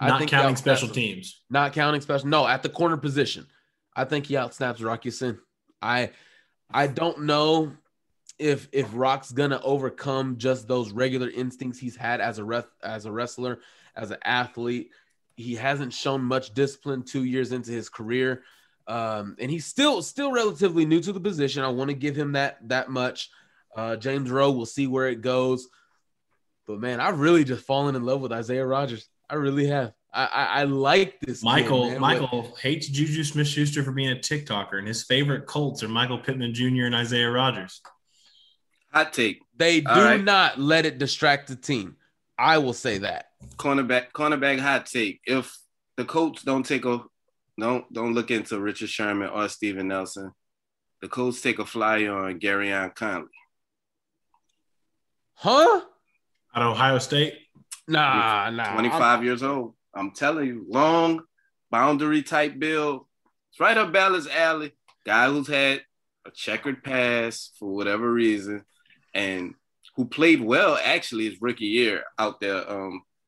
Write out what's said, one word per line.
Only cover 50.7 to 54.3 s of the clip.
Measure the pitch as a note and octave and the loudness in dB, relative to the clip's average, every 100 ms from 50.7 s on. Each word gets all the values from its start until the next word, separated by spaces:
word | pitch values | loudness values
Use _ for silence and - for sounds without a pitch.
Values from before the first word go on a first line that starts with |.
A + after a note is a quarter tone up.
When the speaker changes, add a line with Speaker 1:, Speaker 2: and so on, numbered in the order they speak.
| _ _ _ | _ _ _
Speaker 3:
the | F#2+ | -10
Colts | B2+ B2+ A#2+ | -4 -4 -2
take | C3 G#2+ | -2 -2
a | G2+ | -6
flyer | A#2 A2 A2 G#2 | -2 0 2 0
on | G2 F#2+ F2 | -2 -4 -4
Gareon | G2+ G2+ G2+ G2 F#2 | -2 -2 -2 -2 -4
Conley. | - A2 F2+ C#2 _ _ _ _ _ _ _ _ _ _ | -6 -6 -6 -10 _ _ _ _ _ _ _ _ _ _